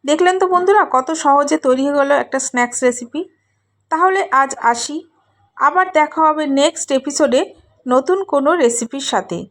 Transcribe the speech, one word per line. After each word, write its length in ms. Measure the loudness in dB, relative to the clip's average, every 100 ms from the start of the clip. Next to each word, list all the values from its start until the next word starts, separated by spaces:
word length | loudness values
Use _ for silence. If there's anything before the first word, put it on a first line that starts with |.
| 0
দেখলেন 300 | 2 2 2
তো 60 | 0
বন্ধুরা, 360 | 2 4 2 4
কত 160 | 0 -2
সহজে 460 | -2 2 2 2 0
তৈরি 260 | 0 0
হয়ে 140 | 0 0
গেল 120 | 2
একটা 280 | 0 0 -6
স্ন্যাক্স 380 | -4 -2 -2 0
রেসিপি। 380 | -2 -2 -10 -10 -10 _ _ _ _ _ _
তাহলে 280 | 0 2 2 0
আজ 200 | 0 0 -2
আসি, 360 | -2 -2 -6 -10 -12 _ _ _ _ -2
আবার 280 | 0 0 0
দেখা 280 | 0 0 2 0
হবে 160 | 2 -2
নেক্সট 400 | 0 0 -2 -4
এপিসোডে 500 | -4 -2 -2 0 0 -2 -10 _ _ 0
নতুন 380 | 0 2 -2
কোনো 260 | 0 0 0 2
রেসিপির 500 | 0 0 -6 -8 -4
সাথে। 260 | -4 -4 -10 -12